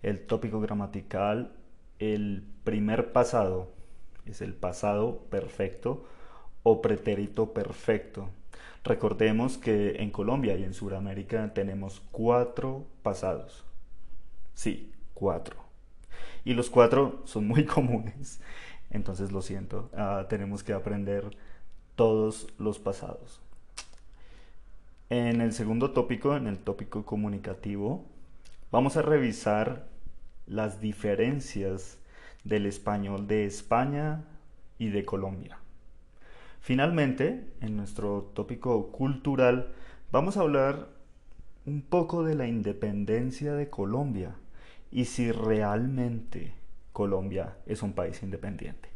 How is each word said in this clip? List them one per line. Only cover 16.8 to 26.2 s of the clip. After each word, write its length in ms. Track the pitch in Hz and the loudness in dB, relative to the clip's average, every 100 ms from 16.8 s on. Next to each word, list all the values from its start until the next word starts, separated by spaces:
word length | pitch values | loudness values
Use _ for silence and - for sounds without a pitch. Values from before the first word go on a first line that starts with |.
| 117 131 139 139 - | 10 10 6 2 -4
son 220 | 110 104 | 0 4
muy 180 | 123 151 | 6 6
<laughs> 20 | |
comunes. 720 | - 131 113 101 139 139 - - - - - - | 4 4 2 0 -6 -6 -6 -6 -8 -8 -8 -2
Entonces, 420 | 107 95 92 98 | 2 2 0 -2
lo 120 | 98 | -2
siento, 480 | - 98 95 98 - 98 | -2 -6 -4 -4 -4 -2
ah, 300 | 101 98 95 | 0 0 -2
tenemos 360 | 104 98 101 | -2 -2 -6
que 100 | - | -2
aprender 640 | 101 101 101 101 101 101 - - - - - - - | -2 -2 -2 0 -2 -2 -10 -12 -10 -8 -10 -10 4
todos 520 | 113 110 110 107 107 - | 6 6 4 0 -10 -4
los 220 | 107 101 | -2 -2
pasados. 640 | 98 98 92 - - - - - - - - - - - - - - - - - - - - | -4 -4 -8 -10 -14 -16 -14 -14 -14 -14 -14 -16 -16 -16 -16 -16 -16 -16 -14 -16 -16 -20 -2
En 300 | 120 117 117 | 2 4 4
el 120 | 117 | 2
segundo 360 | 113 107 113 123 | 0 0 2 2
tópico, 460 | - 120 113 | 2 2 0